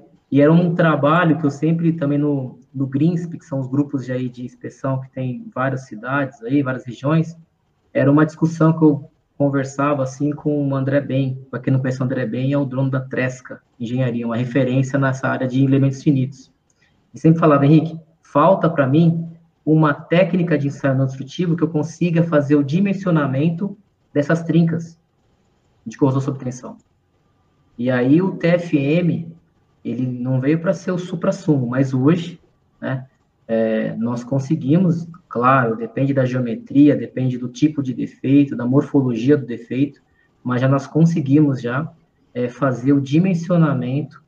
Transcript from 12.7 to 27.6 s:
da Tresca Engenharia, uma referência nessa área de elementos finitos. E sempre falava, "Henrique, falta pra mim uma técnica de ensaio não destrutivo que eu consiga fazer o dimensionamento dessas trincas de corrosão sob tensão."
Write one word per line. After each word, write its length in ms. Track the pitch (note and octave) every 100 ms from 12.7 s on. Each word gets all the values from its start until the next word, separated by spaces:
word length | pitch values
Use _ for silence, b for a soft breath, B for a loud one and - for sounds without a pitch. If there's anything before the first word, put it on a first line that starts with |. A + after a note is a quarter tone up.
| B2+ C3+
da 100 | C3
Tresca 640 | C3 A#2 B2+ B2+ - B2+ _ -
Engenharia, 460 | A2+ B2+ B2+ A#2 A#2
uma 120 | A2+
referência 600 | B2+ C#3+ B2 C3 C3 C#3
nessa 300 | C3+ C3 B2+
área 200 | B2 B2+
de 160 | B2+
elementos 380 | C#3 C3+ C3+ C3
finitos. 500 | E3 C3+ B2+ - - _ _ _ _ _ _
E 60 | -
sempre 200 | D#3+ D#3+
falava, 260 | E3+ F#3 C#3+
"Henrique, 340 | D#3 - - - _
falta 460 | _ C#3+ D#3 G3 E3
pra 180 | - C3
mim 420 | D3 E3 - - - _ _ -
uma 280 | D#3 D#3
técnica 640 | C#3 - E3+ F#3 F3+ E3 D3+
de 100 | C#3
ensaio 300 | - C#3 C3
não 80 | C3+
destrutivo 500 | - C3 - F3 D#3
que 80 |
eu 60 | D#3+
consiga 540 | D3+ - - F3 E3+
fazer 320 | E3+ D3 C#3 D3
o 80 |
dimensionamento 1120 | C3+ E3+ G3+ F#3 F3+ D#3+ C3+ C3 D#3+ E3 G3+ - _ _ _
dessas 280 | C#3+ C#3+ E3
trincas 560 | - D#3+ E3 E3 - - _ _ _ _ _ _ _ _ -
de 120 | -
corrosão 240 | C3+ C3+
sob 180 | C3+ C3
tensão." 380 | B2+ - A2 G#2+ _ _ _ _ _ _ _ _